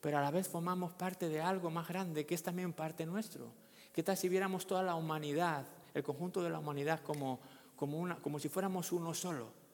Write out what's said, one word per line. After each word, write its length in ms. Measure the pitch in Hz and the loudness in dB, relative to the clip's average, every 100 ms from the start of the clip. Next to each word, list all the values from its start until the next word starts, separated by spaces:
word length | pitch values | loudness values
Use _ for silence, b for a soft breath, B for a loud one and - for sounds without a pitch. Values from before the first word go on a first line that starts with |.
pero 180 | 156 147 | 4 4
a 40 | |
la 100 | 143 | 4
vez 160 | 165 185 | 2 0
formamos 440 | 175 170 180 180 | 0 0 0 -2
parte 340 | - 180 185 175 | -2 -4 -2 -2
de 120 | 156 | 2
algo 300 | 165 190 170 | 2 0 0
más 160 | 165 165 | -2 -2
grande 400 | 180 185 151 147 | -2 -2 -2 0
que 80 | |
es 80 | 170 | -2
también 300 | 185 175 180 | 0 -2 -2
parte 340 | 160 156 160 165 | -2 -4 -2 -4
nuestro. 460 | 190 220 - 117 - B B B | -2 -4 -8 -12 -14 B B B
¿Qué 100 | - | -2
tal 140 | 165 190 | 2 2
si 120 | 185 | 4
viéramos 380 | 185 190 190 - | 4 2 0 2
toda 160 | 185 | 2
la 140 | 185 165 | 4 2
humanidad, 680 | 160 156 151 147 175 151 123 - B | 0 0 2 4 4 2 -2 -12 B
el 80 | - | -4
conjunto 400 | 143 139 180 190 | -2 -2 0 0
de 80 | 170 | 0
la 80 | 160 | 0
humanidad 460 | 151 143 143 160 | -2 0 2 2
como, 340 | - 151 135 127 B B B - | 0 0 0 -2 B B B -4
como 240 | 143 151 | -2 0
una, 160 | 180 170 | -2 -2
como 240 | 147 147 | -2 -2
si 80 | 143 | -2
fuéramos 420 | 190 190 185 170 | 0 0 0 0
uno 240 | 175 165 | 0 0
solo? 480 | 156 185 151 113 - - | -2 -2 -2 -4 -12 -20